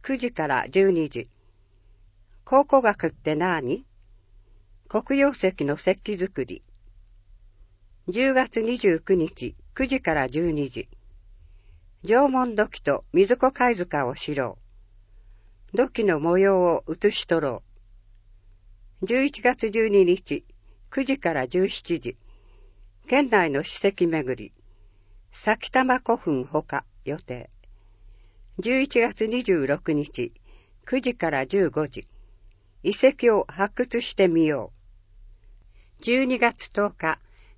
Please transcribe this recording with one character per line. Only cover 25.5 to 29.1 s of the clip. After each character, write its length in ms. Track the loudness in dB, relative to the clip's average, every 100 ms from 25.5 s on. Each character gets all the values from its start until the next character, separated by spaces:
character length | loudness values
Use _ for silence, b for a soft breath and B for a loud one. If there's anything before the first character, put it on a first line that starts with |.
| -2 0
玉 300 | 0 2 0
古 160 | 0 -2
墳 280 | -2 -4
ほ 180 | -2 -6
か 220 | -4 -8 -10 -14
予 120 | -10 -10
定。 300 | -10 -14 -14 -20 -20 -20 _ _ -20 -20 -20 -20 -14 -8
十 220 | -2 0
一 180 | 2 2
月 300 | 0